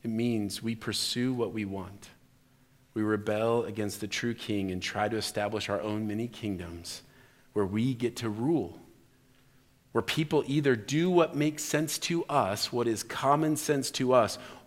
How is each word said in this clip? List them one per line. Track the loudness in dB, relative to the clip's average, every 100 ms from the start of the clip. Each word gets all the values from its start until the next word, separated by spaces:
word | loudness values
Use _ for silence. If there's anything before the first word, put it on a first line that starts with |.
it | -6
means | -2 0 0 -2 -4
we | -6
pursue | -4 -4 -2 -2 0 0
what | 0 -2
we | -2
want. | -4 -6 -8 -14 -20 -20 _ _ _ _ _ _ _
We | -2
rebel | 2 2 2 2 4 2
against | 2 -2 -4 -4
the | -6
true | -4 -4
king | -4 -2 -2 0
and | -2
try | -4 -2 0
to | 0
establish | -2 -2 -2 -2 -2
our | -2
own | -2 -2 -2
mini | -4 -4
kingdoms | -6 -6 -6 -6 -10 -12 -14 -16 -20 -20 _ _
where | -2 0
we | 2 0
get | 2 -2 -2
to | -4
rule, | -2 2 2 0 -8 -20 -20 -20 _ _ _ _ -20 _ _ _
where | -2
people | 0 0 0 0 2
either | 2 4
do | 2 2 2 4
what | 6 4 4
makes | 0 0
sense | -2 0 0 -4
to | -2 -2
us, | 0 2 2 0 -2
what | 0 0
is | 0
common | -4 -2 4 4 4 2
sense | 2 0 0
to | -2 4
us, | 6 6 2 -12 -18